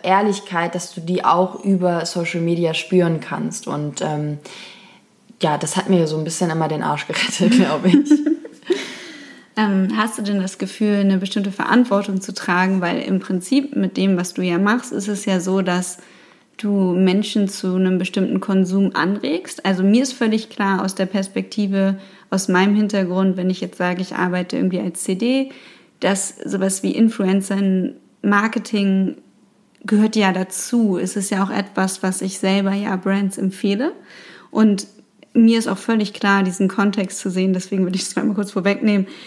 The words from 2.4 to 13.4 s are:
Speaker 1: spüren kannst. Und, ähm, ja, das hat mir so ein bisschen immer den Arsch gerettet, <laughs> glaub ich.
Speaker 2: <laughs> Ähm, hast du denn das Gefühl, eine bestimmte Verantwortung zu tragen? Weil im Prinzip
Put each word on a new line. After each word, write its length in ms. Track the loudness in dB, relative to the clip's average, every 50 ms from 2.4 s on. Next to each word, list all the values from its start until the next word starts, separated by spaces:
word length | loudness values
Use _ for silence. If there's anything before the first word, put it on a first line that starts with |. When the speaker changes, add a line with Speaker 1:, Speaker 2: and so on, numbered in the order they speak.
| 0 0 0 0 0 0 -2
Speaker 1:
spüren 460 | -2 -2 0 2 4 4 4 0 -2
kannst. 480 | -4 -6 -6 -6 -6 -6 -8 -8 -8 -8
Und, 320 | -6 -6 -6 -6 -6 -6
ähm, 360 | -6 -4 -4 -4 -4 -4 -6 -8 -10 -16 -18 -18 -20 -20 -20 -20 -20 -20 -20 -20 _ _ _ _ _ -20 -8 -2
ja, 160 | -2 0 0 0
das 180 | -2 -4 -4
hat 140 | -4 0 2
mir 180 | 2 2 2 2
so 100 | 0 -4
ein 60 | -4
bisschen 260 | -4 -4 -2 -2 -2
immer 180 | 0 0 0 -2
den 140 | -2 -2 -2
Arsch 220 | -2 -4 -4 -4 -6
gerettet, 440 | -4 -4 -2 -2 0 2 2 4
<laughs> 60 | 6 6
glaub 260 | 4 4 2 0 2
ich. 100 | 4 6
Speaker 2:
<laughs> 140 | 6 6 6 4 4 4 2 -2 -2 -4 -14 -20 -10 -4 -4 -4 -4 -4 -12 -14 -16 -16 -18 -18 -20 -20 -20 -20 -20 -20 _ -2 0
Ähm, 320 | 0 2 2 2 2 2 2 0
hast 200 | 0 0 -2 -6
du 40 |
denn 180 | -4 -2 -2 -2
das 180 | -2 -2 -4 -6
Gefühl, 360 | -8 -8 -4 0 0 2 2
eine 220 | 4 4 4 2 2
bestimmte 340 | 0 -2 -2 -2 -2 -2
Verantwortung 680 | -2 -2 0 2 4 4 4 4 2 0 0 0 -4 -4
zu 120 | -4 -6 -10
tragen? 460 | -8 -2 0 2 2 2 2 2 0
Weil 220 | 0 0 -2 -2
im 180 | -2 -2 -2 -2
Prinzip 560 | -2 -2 -4 -4